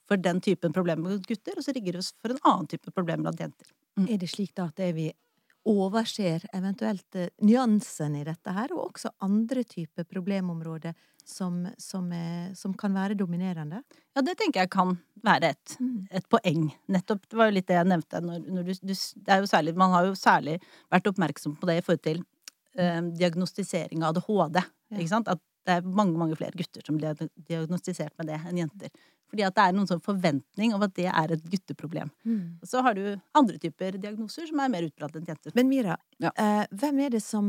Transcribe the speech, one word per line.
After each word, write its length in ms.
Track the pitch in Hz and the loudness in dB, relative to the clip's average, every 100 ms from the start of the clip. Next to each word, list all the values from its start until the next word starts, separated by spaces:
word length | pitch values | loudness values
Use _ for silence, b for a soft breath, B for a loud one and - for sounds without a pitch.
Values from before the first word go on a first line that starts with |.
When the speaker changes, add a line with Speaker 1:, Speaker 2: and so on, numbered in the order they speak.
Speaker 1:
for 160 | - 202 | 0 2
den 180 | 175 180 | 2 2
typen 320 | - 180 170 | 2 0 0
problemer 360 | 185 175 160 175 | 0 0 0 -2
med 140 | 202 185 | -4 -4
gutter, 300 | 220 - 403 | -8 -6 -6
og 80 | 285 | -4
så 60 | |
rigger 220 | 262 180 170 | -4 -4 -6
vi 60 | |
oss 80 | 180 | -8
for 160 | - 226 | -8 -6
en 120 | 262 311 | 2 4
annen 220 | 190 156 | 4 0
type 220 | 165 - | -8 -6
problemer 320 | - 170 160 156 | -4 -2 -2 -4
blant 140 | 165 | -4
jenter. 280 | 160 - - _ _ 202 | -10 -10 -20 _ _ -2
Mm. 140 | 190 | 0
Speaker 2:
Er 80 | 208 | 0
det 60 | 175 | -4
slik 220 | - 196 | -6 -8
da 140 | - 175 | -4 -8
at 80 | - | -4
det 140 | 180 | -4
vi 140 | 160 156 - _ _ _ _ 220 | -2 -4 -8 _ _ _ _ 2
overser 800 | 202 190 220 233 - 180 165 - | 2 2 0 -2 -2 0 0 -4
eventuelt, 540 | 190 190 190 220 190 _ 185 | -4 -4 -2 -2 -4 _ -6
eh, 160 | 175 - | -6 2
nyansen 760 | 208 247 240 208 - - 151 | 6 6 6 2 2 -4 -2
i 80 | 143 | -2
dette 280 | 147 160 196 | -4 -8 -6
her, 160 | 190 262 | -4 -4
og 220 | 359 - | -4 -6
også 180 | - - - 190 | -8 -10 -4 0
andre 380 | 208 226 254 233 | 2 2 -2 -2
typer 400 | - 156 - 165 | -6 -10 -8 -8
problemområder 880 | 185 180 196 185 165 160 160 165 165 b b - | -6 -2 -2 -2 -4 -6 -8 -8 -12 b b -20
som, 380 | - 185 175 175 | -6 -4 -2 -6
som 380 | - - 190 180 | -8 -10 -6 -6
er, 380 | 170 165 170 180 | -4 -6 -6 -8
som 220 | 190 190 185 | -8 -8 -4
kan 160 | 202 | -2
være 220 | 190 196 208 | 0 0 -2
dominerende? 640 | 180 175 185 165 151 202 - b b | -2 -2 -2 -4 -6 -10 -14 b b
Speaker 1:
Ja, 80 | 277 | -2
det 140 | 277 370 | 0 0
tenker 240 | 403 190 | 0 2
jeg 80 | 185 | 2
kan 240 | 190 185 180 _ - 220 | 2 2 0 _ -2 4
være 240 | 160 160 - | 4 4 0
et, 180 | - - | -10 -6
Speaker 2:
Mm. 260 | 254 226 190 | -4 -4 -6
Speaker 1:
et 160 | 185 - | -8 2
poeng. 380 | - 185 160 151 - - | 2 4 2 0 -4 -2
Nettopp, 400 | 185 - 202 _ | -2 0 -6 _
det 140 | 226 | 2
var 100 | 220 | 4
jo 60 | 196 | 4
litt 100 | 185 | 4
det 140 | 175 | 4
jeg 100 | 180 | 6
nevnte, 320 | 170 - - | 2 0 -6
når, 240 | 175 170 175 | -6 -8 -6
når 220 | 185 175 | -6 -4
du, 20 | 190 190 | -6 -6
du 80 | |
s-, 200 | 190 - - | -6 -8 -8
det 180 | - | 2
er 80 | 190 | 2
jo 80 | 202 | 4
særlig, 240 | 180 156 | 2 2
man 160 | 170 185 | 4 4
har 160 | 180 190 | 6 4
jo 80 | |
særlig 460 | 190 240 170 143 165 B B B | 2 4 4 2 -6 B B B
vært 180 | 180 208 | 0 2
oppmerksom 480 | 196 156 - 151 151 | 0 -2 -2 -8 -4
på 80 | 180 | 0
det 140 | 165 | 0
i 20 | |
forhold 220 | - 165 156 | 2 0 0
til, 160 | 165 - _ - _ _ - | -4 -6 _ -20 _ _ 0
eh, 220 | 175 170 175 165 | 0 0 -4 0
diagnostisering 880 | 180 165 180 - 185 170 160 160 | 0 2 -4 -4 -4 -4 -2 0
av 100 | 160 | 0
A 60 | 165 | 0
D 40 | 202 | 2
H 200 | 202 151 | 2 4
D, 100 | 180 180 _ - | 2 -2 _ -10
Speaker 2:
Ja. 60 | 208 | -6
Speaker 1:
ikke 80 | 165 220 | 0 0
sant? 100 | 214 | 0
At 120 | 175 _ _ - | -4 _ _ 0
det 140 | 180 | 0
er 20 | |
mange, 320 | 185 190 196 165 | 2 2 2 2
mange 200 | 160 156 | 0 -2
flere 160 | - | -6
gutter 260 | - - 151 - | -6 -10 -10 -4
som 80 | 151 | -2
blir 200 | 156 156 160 - 151 | -2 -4 -8 -10 -6
diagnostisert 640 | 165 160 175 - 170 151 - | -4 -2 -4 -4 -6 -8 -8
med 100 | 156 | -8
det 80 | 156 | -6
enn 180 | 170 175 | -4 -4
jenter. 340 | 160 196 147 b b b _ | -4 -6 -16 b b b _
Fordi 160 | 208 | -2
at 120 | 190 214 | 0 4
det 60 | |
er 80 | 190 | 4
noen 140 | 196 190 | 4 2
sånn 80 | 170 | 0
forventning 720 | - 196 175 139 - - 226 202 | 0 0 2 0 -4 -2 0 2
om 60 | |
at 80 | 208 | 0
det 140 | 185 180 | 0 0
er 220 | 165 160 | 2 0
et 80 | 160 | -2
gutteproblem. 680 | 165 190 - 147 151 156 147 _ | -2 -6 -6 -10 -8 -8 -8 _
Speaker 2:
Mm. 380 | 226 220 170 170 | -4 -2 -4 -12
Speaker 1:
Og 60 | 190 | -4
så 80 | 254 | 2
har 100 | 254 | 2
du 220 | 196 202 196 _ | 2 -2 -6 _
andre 240 | 302 233 - | 4 4 2
typer 380 | 165 - 190 190 | -6 -4 -6 -6
diagnoser 480 | 208 214 214 - 320 | -8 -8 -10 -10 -6
som 140 | 294 | -2
er 60 | 269 | 0
mer 160 | 180 165 | 0 -4
utbredt 300 | - 143 160 | -6 -10 -8
enn 80 | 170 | -10
jenter. 240 | 156 156 233 | -10 -2 2
Speaker 2:
Men 100 | 262 | 4
Mira, 280 | 269 196 - _ - | 4 0 -2 _ -4
Speaker 1:
Ja. 100 | - - | -2 2
Speaker 2:
eh, 300 | 214 208 208 | 2 2 0
hvem 300 | 196 294 277 | -2 0 0
er 100 | 285 | 0
det 120 | 226 | -2
som, 240 | - 214 | -2 0